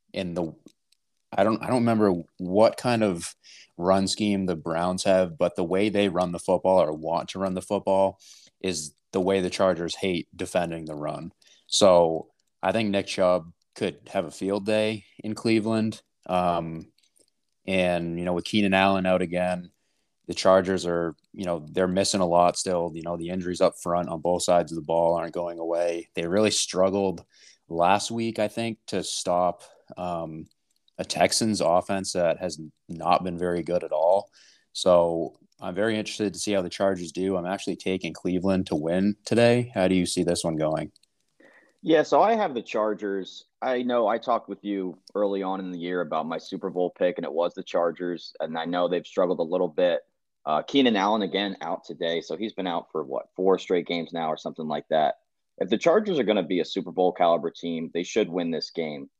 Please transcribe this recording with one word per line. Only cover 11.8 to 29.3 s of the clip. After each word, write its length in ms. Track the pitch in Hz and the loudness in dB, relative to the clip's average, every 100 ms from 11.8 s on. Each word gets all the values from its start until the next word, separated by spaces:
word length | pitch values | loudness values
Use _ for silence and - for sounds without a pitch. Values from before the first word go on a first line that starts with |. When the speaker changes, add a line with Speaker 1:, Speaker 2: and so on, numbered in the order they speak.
| 101 87 82 80 - _ _ _ | 8 8 6 2 -6 _ _ _
Speaker 1:
I 100 | 95 | -2
think 160 | 104 107 | 0 0
Nick 180 | 98 95 | -2 -2
Chubb 440 | - 90 90 85 - _ - | 2 2 2 -2 -16 _ -6
could 220 | 101 - - | -4 -4 -8
have 140 | 98 80 | -6 -6
a 60 | |
field 340 | - 95 101 98 | -4 -4 -2 0
day 400 | 107 107 107 - - | 0 0 -4 -10 -12
in 120 | 107 104 | -10 -4
Cleveland. 640 | 117 113 107 110 110 110 _ _ - | 2 2 2 0 0 -4 _ _ -2
Um, 640 | 90 90 87 82 80 76 _ _ _ _ _ _ _ - | 0 2 0 -4 -10 -14 _ _ _ _ _ _ _ -2
and, 540 | 95 90 87 85 85 | 0 2 0 -2 -4
you 60 | 87 | -2
know, 80 | |
with 120 | 87 - | -2 0
Keenan 280 | 110 101 | 2 4
Allen 320 | 95 98 98 92 | 4 4 2 2
out 160 | 92 | 2
again, 500 | 90 90 90 90 87 _ _ _ _ _ - | 2 -2 -2 -2 -8 _ _ _ _ _ -10
the 60 | |
Chargers 520 | - 95 95 90 92 87 | 2 6 6 6 0 0
are, 300 | 85 82 80 _ | -2 -2 -6 _
you 140 | - 90 | -8 -6
know, 200 | 85 78 | -6 -4
they're 160 | 95 92 | 0 0
missing 340 | 92 98 101 | 2 0 2
a 40 | 90 | 2
lot 320 | 87 87 - | 4 4 2
still. 340 | 92 90 85 | -2 -2 -2
You 100 | 80 | -6
know, 140 | 80 87 | -8 -6
the 120 | 85 | -6
injuries 320 | 92 87 87 | -6 -4 2
up 140 | 92 - | 0 0
front 280 | 87 87 85 | -2 -2 -2
on 100 | 82 | -4
both 240 | 87 87 | -2 0
sides 280 | - 87 82 | 2 2 2
of 40 | 82 | -4
the 40 | |
ball 340 | 76 82 85 85 | -2 2 2 0
aren't 180 | 85 | -2
going 260 | 87 87 82 | -6 -8 -6
away. 500 | 82 85 87 85 82 - | -4 -2 -2 -4 -6 -6
They 120 | 85 | -2
really 240 | 98 107 | 2 2
struggled 720 | - - 92 95 101 98 85 - _ - _ - | 2 0 2 2 2 -2 -4 -10 _ -20 _ -8
last 420 | 82 87 101 - | 0 2 2 0
week, 280 | 113 113 107 | -6 -4 -2
I 80 | 107 | -4
think, 300 | - 117 110 - | -4 -6 -8 -8
to 160 | 98 | -6
stop, 600 | 85 - - | -4 -6 -2